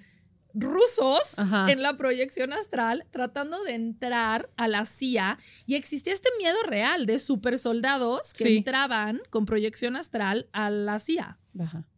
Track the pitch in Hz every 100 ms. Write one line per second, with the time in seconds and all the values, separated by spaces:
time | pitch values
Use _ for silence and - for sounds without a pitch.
0 | - _ _ _ _ 208 254 349 480 -
1 | 262 294 - - 196 208 190 269 277 277
2 | 262 254 269 - 262 294 403 277 226 262
3 | - - 247 285 285 359 381 233 226 226
4 | 247 240 226 226 - - 226 208 220 -
5 | 262 226 190 214 - - - 277 - 294
6 | - 381 508 466 349 392 427 208 240 349
7 | 214 262 - 233 247 254 233 233 262 277
8 | 240 262 - - 226 214 233 262 269 226
9 | 208 240 - 226 208 220 214 - 240 254
10 | - 226 196 214 - 208 208 208 208 214
11 | - 339 - - _ 185 165 160 -